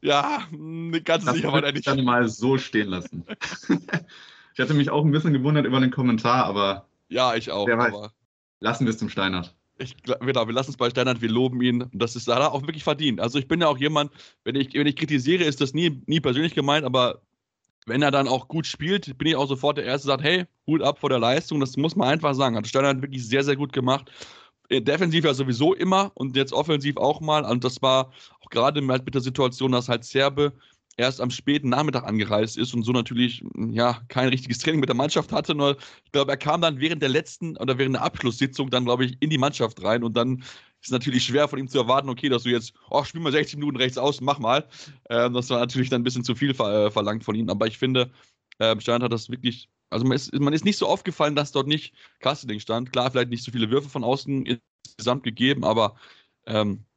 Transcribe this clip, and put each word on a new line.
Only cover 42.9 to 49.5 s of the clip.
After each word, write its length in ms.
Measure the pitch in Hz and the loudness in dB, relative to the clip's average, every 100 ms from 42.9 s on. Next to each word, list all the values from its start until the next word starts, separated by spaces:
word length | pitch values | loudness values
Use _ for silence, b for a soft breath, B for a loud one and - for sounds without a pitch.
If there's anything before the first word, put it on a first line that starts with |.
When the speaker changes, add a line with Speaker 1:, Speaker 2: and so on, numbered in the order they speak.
Speaker 1:
oh, 140 | 139 | -2
spiel 160 | 143 165 | -2 -4
mal 120 | 160 | 0
sechzig 260 | 147 147 147 | 0 0 -4
Minuten 180 | 147 123 | -4 -2
rechts 220 | 127 127 | -2 0
außen, 260 | 139 135 | -2 0
mach 140 | 135 143 | -2 0
mal. 280 | 113 139 - B B B - | 2 0 0 B B B -4
Ähm, 240 | 117 123 | 0 2
das 160 | 123 123 | 0 0
war 80 | 120 | 0
natürlich 320 | 123 131 123 | 0 0 0
dann 100 | 127 | 0
ein 40 | |
bisschen 200 | 123 123 | 0 -2
zu 100 | 120 | -4
viel 200 | 120 139 | -2 0
ver-, 320 | 131 107 107 107 | 0 2 4 2
äh, 40 | |
verlangt 340 | 107 101 110 | 2 -2 -4
von 100 | 107 | -4
ihm. 160 | 107 113 | -4 -2
Aber 160 | 104 113 | 0 -2
ich 100 | 113 | -2
finde, 340 | 131 127 123 b b b _ - | 0 0 0 b b b _ 0
ähm, 200 | 110 107 | 0 2
Steinhardt 240 | 120 120 | 0 0
hat 80 | 123 | 0
das 160 | 113 117 | -2 -4
wirklich, 400 | 123 127 | -6 -4